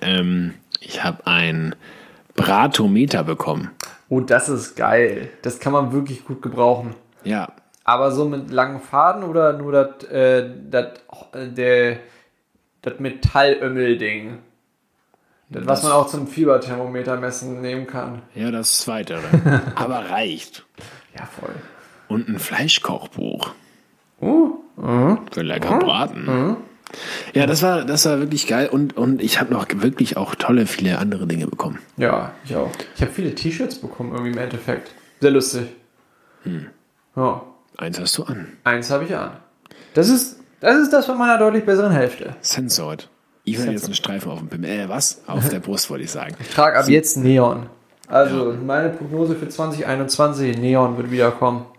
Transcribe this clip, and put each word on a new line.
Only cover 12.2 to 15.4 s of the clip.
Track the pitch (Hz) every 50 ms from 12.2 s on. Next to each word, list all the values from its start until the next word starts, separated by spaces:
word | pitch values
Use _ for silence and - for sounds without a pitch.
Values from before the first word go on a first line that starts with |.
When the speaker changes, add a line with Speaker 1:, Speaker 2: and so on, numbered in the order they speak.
| _ _ _ _ _ _ _ _ _ _ _ _ -
Speaker 2:
dat | 127 - -
Metallömmel-Ding? | 139 131 131 - - - - 143 139 143 139 - 135 131 127 127 127 120 120 117 110 107 107 107 107 110 120 120 - _ _ _ _ _ _ _ _ _ _ _ _ _ _ _ _ _ _ _